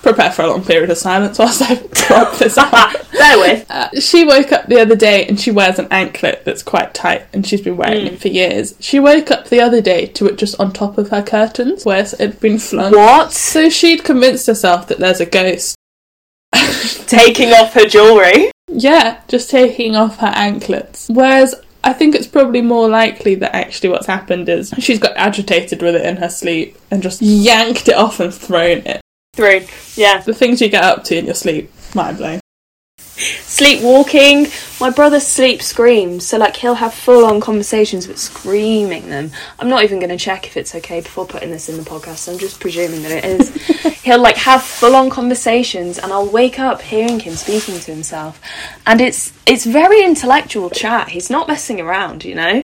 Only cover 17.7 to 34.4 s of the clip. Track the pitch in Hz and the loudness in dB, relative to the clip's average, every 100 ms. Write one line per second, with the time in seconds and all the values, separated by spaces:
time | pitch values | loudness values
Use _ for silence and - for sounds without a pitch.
17.7 | 254 208 208 220 220 180 220 427 - - | 4 6 8 8 8 6 4 2 -4 -10
18.7 | 277 262 320 226 226 - 247 - 269 247 | -2 4 4 2 -4 -4 -4 0 2 2
19.7 | 226 226 214 220 - 214 202 208 208 208 | 0 -2 0 -2 -2 -4 -2 -4 -4 -6
20.7 | - - - - 226 262 269 262 - _ | -6 -8 -16 -2 2 4 6 4 0 _
21.7 | _ 254 262 311 294 - 294 254 240 233 | _ -4 2 2 2 0 2 2 2 0
22.7 | 233 226 220 226 - 208 190 190 - - | 2 2 2 0 -2 -2 -2 -2 -6 -8
23.7 | - 180 180 - 190 - 180 175 170 196 | -6 -4 -4 -4 -8 -4 -6 -4 -6 -6
24.7 | - 247 226 202 - 196 202 202 175 - | -6 -2 0 -2 -2 -2 -2 -2 -2 -2
25.7 | 175 170 170 170 185 170 - 175 165 - | -4 -2 0 -2 -6 -8 -6 -6 -6 -8
26.7 | _ _ 202 185 185 214 208 214 226 226 | _ _ -6 -6 -2 2 2 2 2 0
27.7 | 240 - - 214 - 180 - - 175 170 | 0 0 2 0 -2 -8 -8 -4 -2 0
28.7 | 165 - - _ _ _ - 208 190 185 | -2 -4 -12 _ _ _ 0 2 2 -2
29.7 | - - - 202 190 202 220 247 240 220 | -20 -18 0 0 2 -4 -2 0 2 2
30.7 | 202 180 - - 165 - - 170 156 - | 2 2 0 -2 -4 -4 -6 -4 -6 -10
31.7 | _ - 202 170 165 160 170 _ _ _ | _ -10 -6 -6 -8 -10 -10 _ _ _
32.7 | _ _ _ - - - - - - 285 | _ _ _ -20 -12 -10 -10 -8 0 2
33.7 | 247 240 262 285 302 285 285 | 2 4 4 4 4 4 4